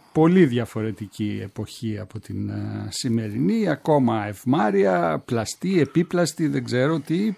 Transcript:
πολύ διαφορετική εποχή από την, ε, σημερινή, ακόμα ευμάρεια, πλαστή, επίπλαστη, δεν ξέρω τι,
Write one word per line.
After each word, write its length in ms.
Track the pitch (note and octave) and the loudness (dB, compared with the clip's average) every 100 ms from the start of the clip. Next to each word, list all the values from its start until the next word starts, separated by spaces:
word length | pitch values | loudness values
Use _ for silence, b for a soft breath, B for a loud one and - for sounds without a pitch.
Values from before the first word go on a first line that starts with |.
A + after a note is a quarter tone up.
| _ | _
πολύ 340 | - E3 F#3 D#3 | 4 6 8 6
διαφορετική 920 | A#2+ A2+ A2+ A2 G#2 G2+ - G#2 G2+ | 4 -2 -4 -4 -6 -10 -6 -4 -4
εποχή 560 | G#2 - G#2 - A2+ G#2 | -8 -8 -10 -8 -8 -6
από 220 | G2+ G#2+ | -8 -14
την, 280 | - G2+ G2+ | -10 -8 -6
ε, 380 | G#2 G#2 G#2 G#2 | -6 -6 -8 -8
σημερινή, 800 | - C3 A2+ A2 G#2+ D#3+ A3+ G3+ | -6 -2 -2 -2 -2 0 0 0
ακόμα 580 | C#3+ - D3 B2 A2 G#2 | -2 0 2 2 0 -4
ευμάρεια, 960 | G2+ A#2+ C#3+ C#3+ G2 G2 F2+ E2+ - | -6 0 2 2 2 4 2 2 -2
πλαστή, 560 | - A#2 G#2+ - F3 F#3+ | -2 -4 -4 -6 -2 2
επίπλαστη, 680 | C3+ D#3+ E3+ F3 E3+ - D#3 | 2 2 0 0 -2 0 -2
δεν 180 | C#3 | -2
ξέρω 360 | A#2 A#2+ C3+ E3 | -2 0 0 0
τι, 320 | - E3 G#3+ | -2 -2 -2